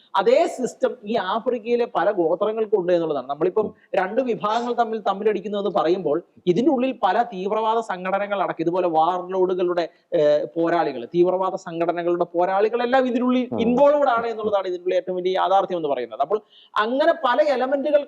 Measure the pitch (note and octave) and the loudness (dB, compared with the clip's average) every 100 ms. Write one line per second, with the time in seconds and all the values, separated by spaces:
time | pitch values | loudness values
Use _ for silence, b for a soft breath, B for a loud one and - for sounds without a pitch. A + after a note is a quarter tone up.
0 | B G3 G3 C4+ F4 - A#3+ - B3+ A#3+ | B 0 4 4 4 -2 -8 -2 -4 -4
1 | G#3 A3+ F#3 G#3+ B3+ B3 G#3+ A#3+ A#3 F#3 | -4 -2 0 -2 -2 -4 -2 -2 0 0
2 | F3 G#3 E3 F3 G3+ A3 A3 G#3 F3 F3 | 0 2 0 0 0 -2 0 0 2 0
3 | E3 C#3+ B2+ C#3+ F3+ A3 G3+ b b F#3 | 0 -4 -6 -2 0 0 -4 b b -4
4 | F#3 A3+ C4 G3 G3+ A3+ A#3+ A#3+ A3+ A3 | -2 -2 -2 -2 -2 -2 -2 -2 -2 -2
5 | G3 G3 G#3 G#3 G3+ G3+ G3+ F3 D3 F#3 | -4 -2 0 -2 -4 -4 -2 0 0 0
6 | F3+ F#3 - _ - F3 C#4 C4 C4 B3+ | 0 -2 -4 _ 0 2 2 2 0 0
7 | G3 G3 A#3+ F#3 F#3+ G#3+ A3+ A3+ A3+ F#3 | 0 0 -2 -4 -4 -2 0 0 -2 -6
8 | F#3 G3 G3+ G3+ F3 D#3 E3 F3+ F3+ D#3+ | -4 -4 -4 -4 -4 -2 -2 0 0 2
9 | D#3+ F3+ F3+ F#3+ F#3 F#3 F3+ F3 E3 b | 2 0 -4 -2 0 0 0 -2 -4 b
10 | b F3 D3 D3 D#3+ E3 E3 E3+ D#3 B2+ | b 0 2 2 0 -2 0 0 0 -4
11 | A#2+ F3 F3+ F#3 F#3 F#3 - E3 E3+ E3+ | -4 2 2 2 -2 -4 -8 -4 -2 -2
12 | E3+ F3 E3+ E3+ F3+ G3 G#3+ A#3+ A#3+ C4 | 0 0 0 0 2 4 2 2 2 4
13 | B3+ A#3+ B3+ B3+ B3 A#3 A#3 B3 C#4+ D4 | 4 2 2 2 0 0 0 4 6 6
14 | C4+ A#3 A#3 A3 G#3+ G3+ F#3 F3+ F3 F#3 | 2 0 -2 -4 -2 -2 -2 -4 -2 -2
15 | F3+ F#3 F3+ F#3 F3 F#3+ F#3 F3 D3+ C3 | -2 -2 -2 0 2 2 2 -2 -2 -4
16 | A#2 A2 D3 G#3 b b b - A3 C4+ | -4 -4 -2 -2 b b b -4 -2 0
17 | D#4 E4 C4 C4 D4+ B3+ C4 C#4+ C4+ D4 | 0 0 0 2 2 0 0 -2 2 0